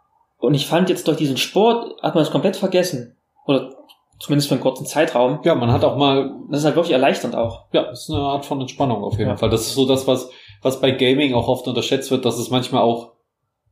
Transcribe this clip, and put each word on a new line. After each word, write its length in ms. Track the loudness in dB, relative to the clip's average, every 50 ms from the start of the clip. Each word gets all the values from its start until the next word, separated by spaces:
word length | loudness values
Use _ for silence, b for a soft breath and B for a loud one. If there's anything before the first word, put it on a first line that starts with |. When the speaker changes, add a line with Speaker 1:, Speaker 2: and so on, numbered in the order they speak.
| B B B B B _ _ _
Speaker 1:
Und 140 | 0 0 2
ich 100 | 0 0
fand 240 | 0 0 0 2 2
jetzt 180 | 0 0 0 -2
durch 100 | -2 0
diesen 200 | 0 -2 -2 -2
Sport 640 | -4 -2 2 2 4 4 2 0 -2 -8 -8 -4
hat 140 | -4 0 2
man 80 | 2 2
das 80 | 2
komplett 240 | 0 0 0 0 -2
vergessen. 600 | -2 -2 0 2 2 0 0 -2 -6 -8 -10 -18 _ _ _ _ _ _
Oder 300 | 0 0 0 0 -4 -12 -20 -20 -20 -20 _ _ _ _ -10
zumindest 280 | -4 0 0 0 2 0
für 80 | 0
einen 80 | 0 0
kurzen 220 | -2 -2 -4 -6
Zeitraum. 540 | -6 -2 0 0 2 2 2 2 2 0 0 2
Speaker 2:
Ja, 100 | 2 2
man 160 | 2 2 2 2
hat 100 | 4 2
auch 140 | 2 2 2
mal 360 | 2 2 2 2 0 -2 -6 -12 -8 -6
Speaker 1:
Das 120 | -4 0
ist 40 | 0
halt 100 | 2 2 2
wirklich 160 | 2 2 2
erleichternd 420 | 2 2 2 0 0 -4 -6 -4
auch. 300 | -2 -2 -4 -4 -8 -8 _ 0
Speaker 2:
Ja, 100 | 0 0
das 200 | -2 -6 -12 -10
ist 80 | -6
eine 100 | -4 -4 -2
Art 220 | -2 -4 -4 -4
von 160 | -6 -6 -6
Entspannung 420 | -6 -6 -4 -2 -2 0 0 -2 -4
auf 140 | -4 -2 -2
jeden 100 | -2 -2
Speaker 1:
Ja. 40 | -2
Speaker 2:
Fall. 140 | 0 0 0
Das 120 | 0 0 -2 -2
ist 80 | 0
so 100 | 2 4
das, 220 | 4 4 2 2 2
was, 220 | 0 0 -2 B B B B B B B
was 180 | B -2 -2 0
bei 100 | 0 0
Gaming 420 | 2 2 2 2 4 2 2 2 0
auch 140 | 0 0 0
oft 180 | -2 -2 -2 -4
unterschätzt 420 | -4 -4 -2 -2 -2 -2 -2 -2
wird, 120 | -2 0 0
dass 140 | 0 -2 -2
es 100 | -4 -2
manchmal 320 | -2 -2 -2 0 0 2
auch 300 | 2 2 0 -2 -6 -14 _ _ _ _ _ _ _ _ _ _ _ _